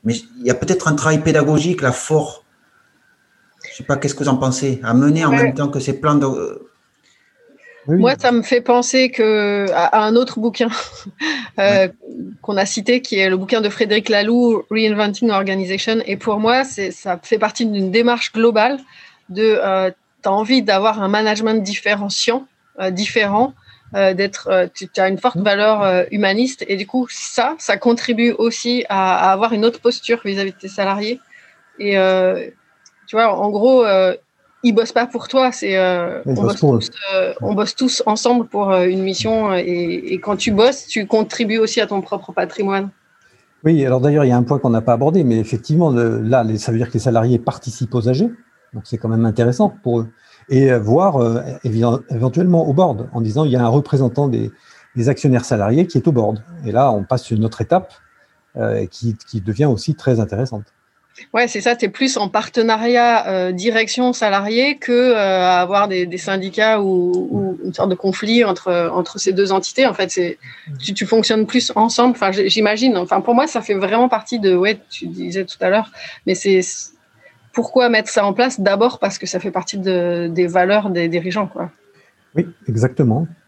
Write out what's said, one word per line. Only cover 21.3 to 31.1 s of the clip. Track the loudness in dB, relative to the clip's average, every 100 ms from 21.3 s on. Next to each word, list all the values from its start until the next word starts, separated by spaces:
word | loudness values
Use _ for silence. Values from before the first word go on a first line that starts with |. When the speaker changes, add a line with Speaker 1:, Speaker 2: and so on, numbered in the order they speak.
| 0 0 0
Speaker 2:
différenciant, | -2 -4 -2 -2 -4 -2 -2 -2 -6 _ _ -6
euh, | -6
différent, | -4 -2 0 0 0 0 -4 _ _ _ 0
euh, | 2
d'être, | 2 -4 -4 -2
euh, | 0 0
tu, | -6 -8
tu | -2
as | 0
une | 0
forte | -2
Speaker 3:
Mmh. | 0
Speaker 2:
valeur, | 0 2 2 2
euh, | 2 2 0
humaniste. | 0 0 0 -2 -4 -6
Et | -6
du | -4
coup, | -4 -4
ça, | -8 -6 -2 -2 -4
ça | -4 0
contribue | 0 0 -2 0 0
aussi | 2 -2 -2 -4 -4 -2
à, | -2 0 2 2
à |
avoir | 2 0
une | 2
autre | 0 0
posture | -2 -2 -4 -4
vis-à-vis | -2 -4 -6
de | -8
tes | -12
salariés. | -4 -2 -2 -4